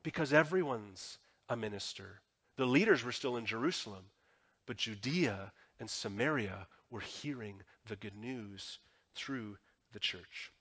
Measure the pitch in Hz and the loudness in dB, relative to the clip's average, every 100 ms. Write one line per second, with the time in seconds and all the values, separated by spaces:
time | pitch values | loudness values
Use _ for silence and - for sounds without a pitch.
0 | 160 - 143 147 156 185 151 120 104 92 | -6 -2 8 8 8 2 2 -2 -6 -12
1 | - - _ _ - 120 110 101 - - | -12 -12 _ _ -4 -2 -2 -4 -6 -8
2 | 98 104 _ _ _ - 127 135 220 151 | -14 -18 _ _ _ 0 6 8 8 6
3 | 123 - 135 123 107 113 147 180 117 95 | 4 -2 0 0 -2 0 0 0 -6 -10
4 | 95 _ _ _ _ _ - 113 117 104 | -16 _ _ _ _ _ -10 -4 -4 -4
5 | 120 170 143 98 98 - - _ 107 - | -2 2 2 2 -8 -14 -20 _ -8 -4
6 | 110 101 135 147 101 95 92 - _ 113 | -4 2 2 2 -2 -6 -12 -20 _ -10
7 | - - 143 131 107 95 104 _ - 104 | -8 -8 -8 -6 -8 -12 -18 _ -10 -8
8 | 104 101 120 127 104 98 - - _ _ | -8 -8 -8 -6 -8 -10 -12 -14 _ _
9 | _ - - 135 107 98 _ _ _ 107 | _ -10 -6 -6 -6 -10 _ _ _ -4
10 | - 92 82 - - _ | -4 -4 -12 -14 -14 _